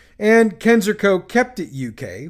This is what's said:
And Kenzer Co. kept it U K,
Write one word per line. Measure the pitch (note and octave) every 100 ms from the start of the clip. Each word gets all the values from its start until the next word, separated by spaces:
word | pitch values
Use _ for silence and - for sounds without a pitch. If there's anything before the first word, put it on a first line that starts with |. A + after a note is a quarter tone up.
| _ -
And | G#3+ A3+ A3+ -
Kenzer | A3+ A#3 G3 G#3
Co. | G3+ F#3
kept | - A#3 B3+ -
it | E3
U | C3+ B2
K, | G#2+ A2 F#2